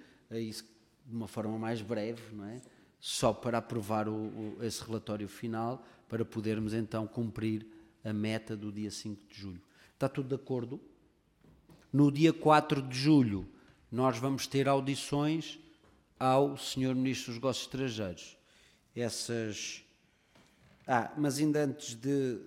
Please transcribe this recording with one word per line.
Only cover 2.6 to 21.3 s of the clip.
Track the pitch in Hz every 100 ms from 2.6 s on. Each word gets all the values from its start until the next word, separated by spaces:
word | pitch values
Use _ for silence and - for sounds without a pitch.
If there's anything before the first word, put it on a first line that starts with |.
| - - - _
Só | - - 127
para | 107 123 117
aprovar | 110 117 101 110 107
o, |
o, | 110 110 107 107 -
esse | 113 -
relatório | 110 113 - 107 104
final, | - 120 113 117 131 - - -
para | 117 113
podermos | 113 107 107 107
então | 110 107 110 107
cumprir | - 117 107 110 110 110 - - _
a | 110
meta | 107 107 110 110 107
do | 104
dia | 104 104
cinco | 98 110 101 -
de | -
julho. | 98 92 - _ -
Está | - 135
tudo | - 127
de | 135
acordo? | - 127 117 151 - - _ _ _ _ - - - - -
No | 135 143
dia | 143 160
quatro | 156 151 151 151 139
de | 131 127
julho, | 139 151 120 98 90 - - - _
nós | 113 131 117
vamos | 131 135 -
ter | 139 135
audições | 139 131 135 - 143 147 160 156 - - - - _ _ -
ao | 131 131 143 139
senhor | - - 131 127
Ministro | 131 123 -
dos | 117
Negócios | 131 120 -
Estrangeiros. | 127 135 110 98 85 - - _ _ _ _ _ -
Essas, | 120 - - 117 110 104 - - - _ _ _ _ _ - _ - - -
ah, | 127 107 151
mas | 147